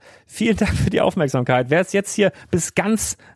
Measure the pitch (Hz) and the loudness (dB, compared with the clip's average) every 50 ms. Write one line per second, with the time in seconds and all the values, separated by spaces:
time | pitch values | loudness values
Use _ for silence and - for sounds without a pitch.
0 | _ - - - _ - - - 214 233 208 - 214 - - - 143 160 208 - | _ -20 -20 -20 _ -16 -8 -2 0 0 0 2 0 0 0 0 0 0 2 2
1 | - 185 - 185 156 131 - 131 123 - 127 123 123 123 147 170 190 - - 202 | 2 0 2 0 0 0 0 0 0 2 0 0 2 2 2 0 2 0 0 -2
2 | 196 - - - 202 185 - - - - - 175 - - - - 175 208 220 208 | -2 -2 -2 0 0 0 0 -4 -6 -4 -4 -2 -2 -2 -2 -2 0 0 0 0
3 | - - - - - - - | -2 -4 -6 -8 -14 -14 -10